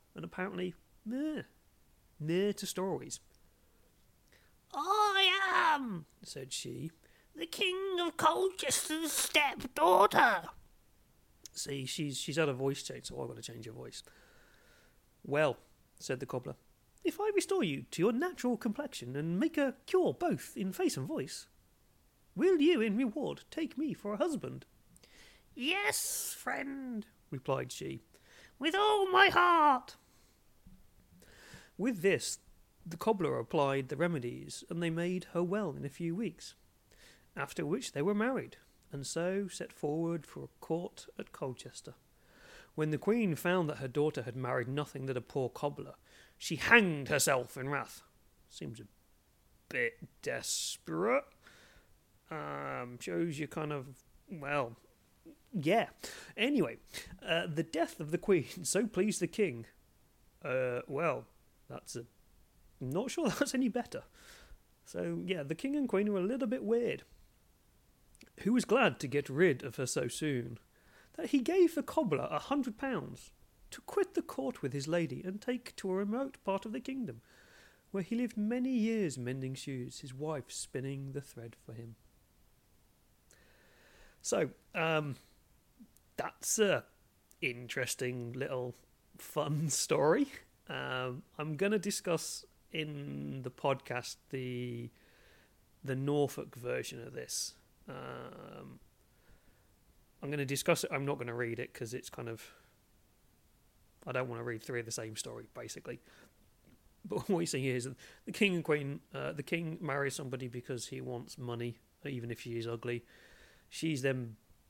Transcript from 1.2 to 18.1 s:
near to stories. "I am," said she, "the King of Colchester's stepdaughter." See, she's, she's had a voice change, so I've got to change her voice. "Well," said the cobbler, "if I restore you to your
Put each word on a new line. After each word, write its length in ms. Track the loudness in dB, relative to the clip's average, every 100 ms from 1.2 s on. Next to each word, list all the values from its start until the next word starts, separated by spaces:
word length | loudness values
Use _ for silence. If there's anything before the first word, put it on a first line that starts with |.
| -2 -4 -8 _ _ _ _ _ _ -10
near 320 | -2 2 2
to 140 | 0 -4
stories. 540 | -4 -2 -4 -6 -12 -14 _ -20 _ _ _ _ _ _ _ _ -20 _ _ _
"I 1040 | -4 2 6 6 8 6 6 4 4 6
am," 320 | 4 2 -6 -8 -18
said 300 | -12 -10 -8
she, 380 | -6 -6 -6 -8 -10 -20 -20 _
"the 120 | -12 -8
King 520 | 0 2 2 0 0
of 160 | -2 4
Colchester's 960 | 4 4 2 0 0 0 0 -2 -2
stepdaughter." 1400 | -2 2 4 2 0 -6 4 8 10 8 8 6 4 -2 -14 -20 -20 _ _ _ _ _ _ -16
See, 320 | -10 -6 -4
she's, 340 | -4 -2 -2 -2
she's 180 | -2 2
had 120 | 2
a 40 |
voice 300 | 2 0 0
change, 240 | -6 -10 -10
so 140 | -8
I've 80 | -8
got 80 | -8
to 60 |
change 240 | -12 -12 -12
her 60 |
voice. 300 | -12 -12 -14 -18 -20 -20 -20 -20 -20 -20 -20 -20 _ _ _
"Well," 360 | -2 4 4 2 -10 _ _ -14
said 220 | -6 -4
the 60 | -2
cobbler, 300 | -6 -6 -12 _ _ _ -4
"if 160 | -4 -2
I 100 | 0
restore 280 | 0 2 0
you 200 | 0 -2 -6
to 120 | 0
your 100 | 2